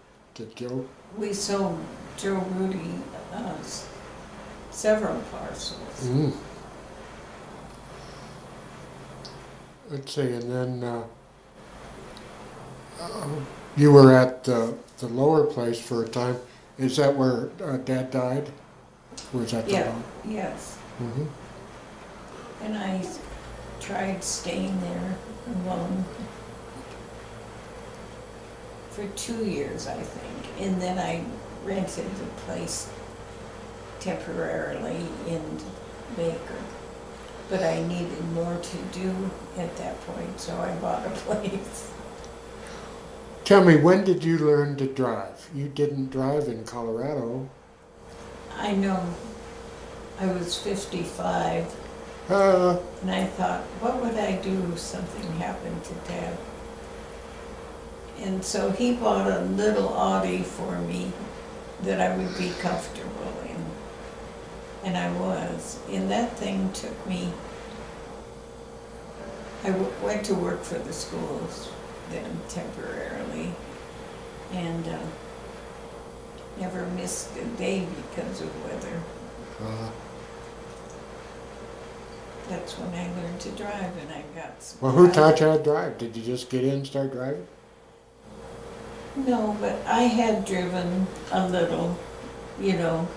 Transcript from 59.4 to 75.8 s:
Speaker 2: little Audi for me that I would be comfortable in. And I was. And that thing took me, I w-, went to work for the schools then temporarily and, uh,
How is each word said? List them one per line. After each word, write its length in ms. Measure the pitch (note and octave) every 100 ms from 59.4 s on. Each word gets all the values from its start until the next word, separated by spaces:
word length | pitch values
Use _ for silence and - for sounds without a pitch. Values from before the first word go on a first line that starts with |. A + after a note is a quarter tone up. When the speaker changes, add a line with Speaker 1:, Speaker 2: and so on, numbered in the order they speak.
Speaker 2:
little 480 | F3+ F#3+ G#3+ G2+ F#2+
Audi 540 | - F#2+ F#2+ F#2 F#2
for 340 | F2+ - F#2 F2+
me 300 | E2+ F2+ F#2 - - - - - - -
that 160 | F#3 F#3+
I 160 | F#3 F#3
would 220 | F#3 -
be 140 | F3+ -
comfortable 720 | F3+ - - - - - - - -
in. 160 | - - - - - - - - - - - - -
And 120 | F#3+ F3
I 160 | F3 F3
was. 600 | F#3 E3+ E3+ E3+ - - -
And 200 | G3 F#3+
that 260 | G#3 A#3+ -
thing 340 | G3 G3 F#3+
took 340 | - - - -
me, 240 | F3+ F3+ E3+ - - - - - - - - - - - - - - - - - - - - - -
I 60 | G3
w-, 200 | F#3 F#3+ -
went 200 | G3+ G#3 G#3
to 100 | F#3
work 280 | F3 -
for 140 | - E3+
the 140 | -
schools 760 | - - - - - - - - - - - -
then 280 | E3 - E3+ -
temporarily 1000 | - - - - - - - - - F3 E3+ - - - - - - - - -
and, 320 | F#3 E3+ E3+ E3
uh, 100 | D#3+ E3 D#3+ - - - - - -